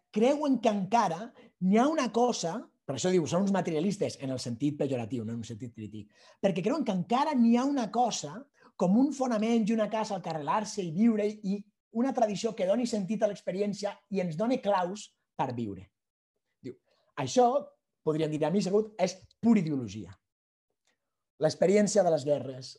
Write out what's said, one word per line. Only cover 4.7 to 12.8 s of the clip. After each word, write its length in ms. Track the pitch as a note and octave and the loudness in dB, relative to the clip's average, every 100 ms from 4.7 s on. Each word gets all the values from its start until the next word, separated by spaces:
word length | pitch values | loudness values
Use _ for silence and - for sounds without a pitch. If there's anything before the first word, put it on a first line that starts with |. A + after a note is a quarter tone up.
| D3 | -2
pejoratiu, 460 | D3 C3 A2 B2+ | -2 -2 -4 -6
no 80 | A2 | -6
en 80 | A#2 | -8
un 80 | A2 | -10
sentit 240 | A2+ B2 | -12 -14
crític, 380 | A2+ G#2+ G#2+ - _ - _ | -12 -14 -14 -18 _ -20 _
perquè 200 | G3 F#3 F3+ | -2 0 -2
creuen 180 | D#4+ | -2
que 120 | B3 F#3 | -2 -4
encara 380 | E3+ A#3+ D4+ C#4+ | -2 0 0 4
n'hi 180 | A#3 A#3 | 4 4
ha 80 | |
una 240 | C4+ C#4+ G#3+ | 2 -2 -2
cosa 460 | A3+ A#3+ F#3 D3 F#3+ - _ - _ | 0 0 -2 -8 -12 -18 _ -20 _
com 200 | F3+ G#3 | 2 4
un 120 | C#4 C#4 | 4 2
fonament 500 | B3+ A3 A3 A#3 G#3 | -2 0 2 2 2
i 80 | A3+ | 0
una 120 | G#3 | 0
casa 240 | A3 G#3+ G3 | -2 -4 -6
al 60 | |
que 80 | F3 | -6
arrelar-se 520 | D#3+ C#3+ G3 G#3 - | -6 0 0 -2 -6
i 80 | F3 | -4
viure 340 | D#3 A#3 G#3+ G#3 | 2 4 4 0
i 320 | G#3+ F#3+ G3+ - _ _ A3+ | -2 -4 -4 -6 _ _ -2
una 120 | C4 C4 | -2 2
tradició 360 | A3+ F#3 A3+ G3 | 0 0 -4 -2
que 120 | F#3 | 0
doni 180 | A3 | 0